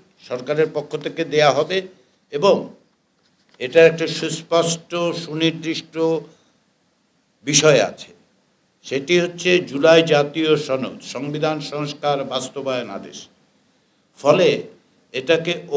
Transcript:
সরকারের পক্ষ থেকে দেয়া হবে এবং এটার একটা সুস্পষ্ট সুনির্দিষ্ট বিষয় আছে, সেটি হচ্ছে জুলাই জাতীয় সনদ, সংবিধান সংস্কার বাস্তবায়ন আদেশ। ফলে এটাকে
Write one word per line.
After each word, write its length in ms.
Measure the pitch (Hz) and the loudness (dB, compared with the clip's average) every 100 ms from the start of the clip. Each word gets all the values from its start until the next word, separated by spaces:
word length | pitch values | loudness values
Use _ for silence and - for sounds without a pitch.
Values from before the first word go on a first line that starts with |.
| _ _ | _ _
সরকারের 440 | - 127 127 151 156 | -12 -10 -4 0 0
পক্ষ 180 | 151 147 156 160 | -2 -8 -10 -8
থেকে 160 | 151 151 | -6 -2
দেয়া 260 | 151 147 131 | 2 4 4
হবে 200 | 156 190 185 _ _ _ _ | 0 -2 -6 _ _ _ _
এবং 220 | 147 190 160 - - _ _ _ _ _ _ _ _ | 0 2 2 0 -16 _ _ _ _ _ _ _ _
এটার 300 | 127 160 165 | 2 8 8
একটা 140 | 165 160 - | 6 -4 -4
সুস্পষ্ট 760 | 156 156 - 170 165 - - 170 170 - | -6 -6 0 0 2 -2 -6 -4 -2 -4
সুনির্দিষ্ট 720 | 143 156 165 160 165 - - 160 165 160 - _ _ _ _ _ _ _ _ _ _ _ 135 | -8 0 0 -2 -6 -8 -8 -2 0 -2 -6 _ _ _ _ _ _ _ _ _ _ _ -2
বিষয় 340 | 147 156 131 95 | 2 4 4 2
আছে, 200 | - - _ _ _ _ _ _ _ - | -4 -20 _ _ _ _ _ _ _ -8
সেটি 280 | 135 139 175 | -8 0 0
হচ্ছে 280 | 170 - 180 180 139 | 0 -4 0 0 0
জুলাই 320 | 139 160 165 160 | 0 6 6 6
জাতীয় 380 | 147 143 160 156 151 - | 2 0 -2 0 0 0
সনদ, 300 | 131 104 - - | -4 -6 -12 -14
সংবিধান 440 | 123 147 151 156 156 147 | -10 -8 -4 -4 -4 -8
সংস্কার 460 | 147 147 - 147 139 120 | -8 -8 -6 -4 -2 -4
বাস্তবায়ন 580 | 127 131 143 135 127 110 98 | -6 -8 -8 -6 -6 -6 -12
আদেশ। 200 | 71 - - _ _ _ _ _ _ _ _ _ | -14 -20 -20 _ _ _ _ _ _ _ _ _
ফলে 280 | 139 190 160 135 - - _ _ _ | 2 4 4 2 -4 -20 _ _ _
এটাকে 380 | 127 135 165 170 165 147 | -10 2 2 2 -6 2